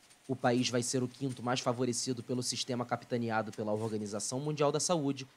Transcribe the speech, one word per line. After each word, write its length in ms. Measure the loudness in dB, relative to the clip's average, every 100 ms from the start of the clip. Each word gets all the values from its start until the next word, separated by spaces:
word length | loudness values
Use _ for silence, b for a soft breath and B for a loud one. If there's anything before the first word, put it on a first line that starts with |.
| -20 -12 -6
O 80 |
país 340 | 0 4 4 4
vai 140 | 0
ser 220 | 0 0
o 40 | 0
quinto 320 | -2 -4 -2
mais 200 | -2 0
favorecido 600 | 0 2 0 0 -2 -4
pelo 220 | -2 -2
sistema 420 | -2 -2 -2 -2
capitaneado 680 | -2 -4 -2 -2 0 0 -2
pela 200 | -2 -2
Organização 680 | 0 0 -2 -4 -4 -4 -2
Mundial 320 | -2 2 4
da 80 | 4
Saúde, 440 | 2 2 2 -2 -6